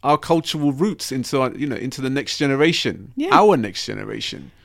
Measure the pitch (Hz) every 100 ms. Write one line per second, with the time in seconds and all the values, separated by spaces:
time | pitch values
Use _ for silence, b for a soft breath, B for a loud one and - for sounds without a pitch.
0 | 139 147 - 165 - 156 147 135 208 -
1 | - 131 117 139 127 - 147 120 131 139
2 | 131 139 - - 143 135 160 - 120 95
3 | 110 - - 156 208 151 104 92 - 104
4 | 104 110 - - - _